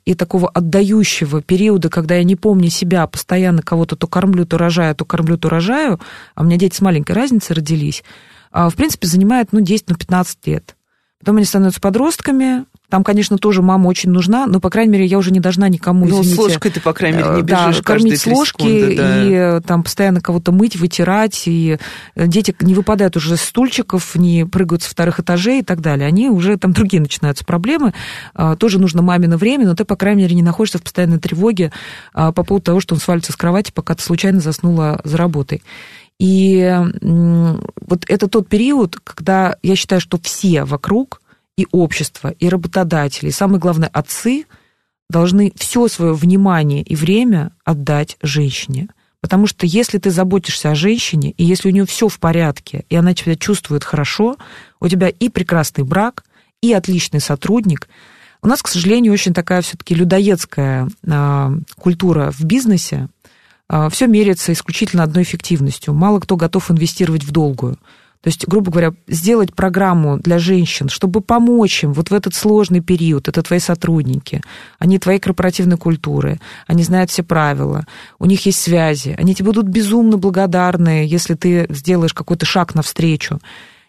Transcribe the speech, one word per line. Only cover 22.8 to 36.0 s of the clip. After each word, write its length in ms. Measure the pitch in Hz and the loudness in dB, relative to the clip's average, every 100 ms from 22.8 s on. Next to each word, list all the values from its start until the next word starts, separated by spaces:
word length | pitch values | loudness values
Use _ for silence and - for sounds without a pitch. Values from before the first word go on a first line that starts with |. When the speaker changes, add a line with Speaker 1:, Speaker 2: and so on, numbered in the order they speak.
| 208 214 196 170 | 2 2 2 0
Speaker 1:
уже 220 | 151 170 | -2 -2
с 40 | |
стульчиков, 720 | - - 254 - 226 185 - 165 | -2 -2 0 -2 -4 -4 -2 0
не 300 | 175 170 165 | 2 2 0
прыгают 360 | 190 180 170 | -2 0 -2
со 60 | - | -4
вторых 300 | - 170 170 | -2 -2 -2
этажей 380 | 175 175 196 269 | -2 0 0 0
и 40 | |
так 160 | 196 175 | 0 -2
далее. 260 | 160 143 143 | -2 0 2
Они 200 | 180 262 | 2 2
уже, 300 | 196 180 208 | 2 2 0
там 160 | 190 | 0
другие 260 | 180 202 185 | 2 2 2
начинаются 440 | 147 - 147 143 - | 0 -2 -4 -4 -4
проблемы, 480 | 175 196 311 269 - - - - | -2 0 0 0 -2 -12 -16 -14
а, 220 | - 160 160 | -4 -2 2
тоже 200 | 226 190 | 2 2
нужно 220 | 190 165 | 2 2
мамино 340 | 180 180 170 165 | 2 2 2 2
время, 300 | 202 277 208 | 2 2 2
но 80 | 165 | 2
ты, 100 | 208 | -2
по 100 | 202 | -2
крайней 280 | 190 202 | 0 2
мере, 120 | 185 175 | 2 2
не 80 | |
находишься 360 | 170 170 220 175 | 2 2 -2 -4
в 40 | |
постоянной 360 | - - 180 165 | -8 -2 0 0
тревоге, 520 | - 160 214 202 165 - - - - | 0 0 0 0 -2 -4 -18 -20 -12
а, 180 | - 160 | -2 0
по 100 | 165 | 0
поводу 220 | 175 196 - | 0 0 0
того, 140 | 180 | 0
что 140 | - 160 | 0 -4
он 40 | |
свалится 320 | - 170 - | -2 -2 -2
с 40 | - | -4
кровати, 340 | 170 185 208 | -2 0 -2
пока 200 | - - 165 | -6 -6 -6
ты 60 | |
случайно 380 | - 170 196 190 | -4 -2 2 2
заснула 580 | 156 156 175 170 151 151 151 | 0 -2 0 0 0 -2 -4
за 100 | 160 | -2
работой. 440 | 175 147 135 147 - - - - | 0 -2 -4 -6 -10 -20 -20 -20